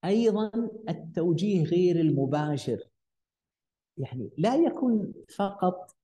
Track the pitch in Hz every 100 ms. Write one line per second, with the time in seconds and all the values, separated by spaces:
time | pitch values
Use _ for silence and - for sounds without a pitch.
0 | 175 208 233 208 214 226 226 - - -
1 | - - 170 160 202 190 151 175 180 165
2 | 160 139 135 147 151 143 - 113 - _
3 | _ _ _ _ _ _ _ _ _ -
4 | 135 127 104 131 185 269 339 - 254 220
5 | 180 - - - 202 196 180 180 - _